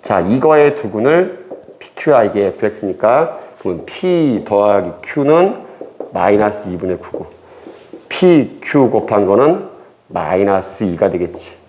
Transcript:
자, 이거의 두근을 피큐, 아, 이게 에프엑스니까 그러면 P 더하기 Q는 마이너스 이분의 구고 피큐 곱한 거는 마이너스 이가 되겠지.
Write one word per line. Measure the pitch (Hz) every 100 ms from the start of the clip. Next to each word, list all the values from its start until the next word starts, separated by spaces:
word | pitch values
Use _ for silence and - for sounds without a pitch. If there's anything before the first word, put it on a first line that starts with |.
자, | - 101
이거의 | 87 123 151 156 147
두근을 | 143 110 104 120 165 190 - - - - -
피큐, | - - -
아, | 139
이게 | 104 104 98
에프엑스니까 | - 107 - 98 92 107 127 160 - - -
그러면 | - 85
P | - - 185 175 151 110 -
더하기 | 101 104 101 87 -
Q는 | - - 139 160 185 - - - - - -
마이너스 | 95 90 104 104 104 98
이분의 | 90 92 87
구고 | - - - - - - - - - - -
피큐 | - 185 165 120 - - 147 127
곱한 | 107 104 107 98
거는 | 101 143 185 - - - _ _
마이너스 | 87 78 92 101 98 92 -
이가 | 104 85 98
되겠지. | 87 87 - - -